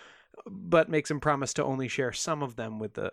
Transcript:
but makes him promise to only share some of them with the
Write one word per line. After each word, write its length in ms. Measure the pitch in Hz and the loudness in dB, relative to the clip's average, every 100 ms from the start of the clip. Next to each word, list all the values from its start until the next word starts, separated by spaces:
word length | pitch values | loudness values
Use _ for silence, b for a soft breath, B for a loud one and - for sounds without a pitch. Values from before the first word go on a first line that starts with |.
| B B B - - | B B B -20 -14
but 420 | 190 180 165 160 | -12 2 4 6
makes 220 | 156 - | 2 2
him 80 | 147 | 0
promise 340 | 151 143 135 | 2 2 0
to 100 | - | 0
only 240 | 139 131 127 | 0 0 -2
share 260 | - 127 | 0 -2
some 300 | - - 156 | -2 -2 -2
of 120 | 139 113 | -4 -6
them 200 | 113 110 | -6 -6
with 140 | 107 | -6
the 180 | - - | -4 -6